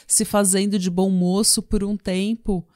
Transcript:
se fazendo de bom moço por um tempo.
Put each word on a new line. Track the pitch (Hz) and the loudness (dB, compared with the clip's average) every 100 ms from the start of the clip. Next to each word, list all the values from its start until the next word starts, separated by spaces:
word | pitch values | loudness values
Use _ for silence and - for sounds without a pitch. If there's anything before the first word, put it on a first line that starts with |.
| - | -4
se | - | -2
fazendo | 214 208 202 190 202 202 | 0 2 2 2 0 0
de | 185 | -2
bom | 175 190 | 0 2
moço | 185 180 190 220 - | 2 2 2 2 0
por | - 214 | 0 -2
um | 196 208 | -2 -6
tempo. | - 185 202 226 - 185 - | -4 -2 -2 -4 -4 -4 -6